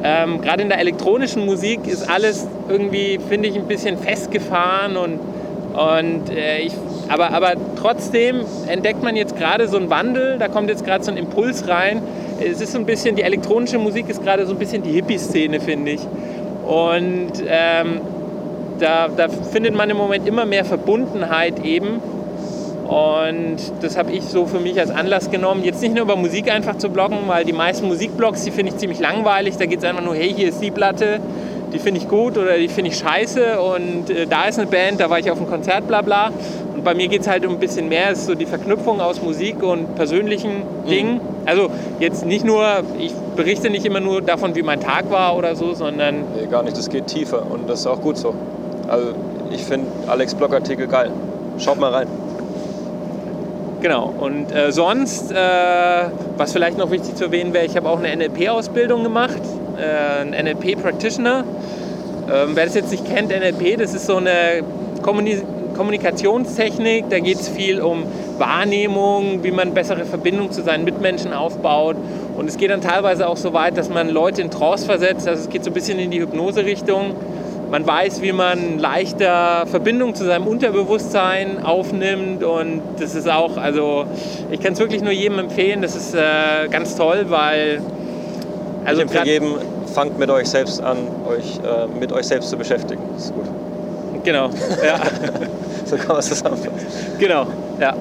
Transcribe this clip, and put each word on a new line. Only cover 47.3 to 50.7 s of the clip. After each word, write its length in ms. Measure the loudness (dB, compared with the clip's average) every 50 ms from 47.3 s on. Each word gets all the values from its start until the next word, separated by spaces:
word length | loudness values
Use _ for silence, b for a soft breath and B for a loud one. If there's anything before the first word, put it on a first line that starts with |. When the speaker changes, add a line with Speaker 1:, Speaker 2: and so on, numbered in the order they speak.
| -2 -2 -2 -4
Speaker 2:
und 220 | -6 -6 -4 -4
das 100 | -4 -2
ist 60 | 0
auch 160 | -2 -2 0
gut 160 | 0 -2 -2 0
so. 160 | -2 -4 -4 -4 -8 -8 -8 -8 -8 -8 -8 -6 -2 0
Also 240 | 0 0 0 -2 -4 -6 -8 -8 -8 -8 -6 -6
ich 120 | -6 -6 -4
find 220 | -2 -2 -2 -2 -4 -6 -8 -4 -2
Alex 260 | 0 0 0 -2 0
Blogartikel 540 | 0 0 2 2 0 0 -2